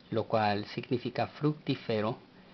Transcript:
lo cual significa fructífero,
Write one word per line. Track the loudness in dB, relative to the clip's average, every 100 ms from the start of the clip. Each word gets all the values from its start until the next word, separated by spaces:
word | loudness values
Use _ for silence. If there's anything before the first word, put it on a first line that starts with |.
| -4
lo | -2
cual | 2 4 4 2 -2
significa | -6 -2 -2 0 -2 -2
fructífero, | 0 0 0 -2 -2 0 0 0 -2 -8 -20 -20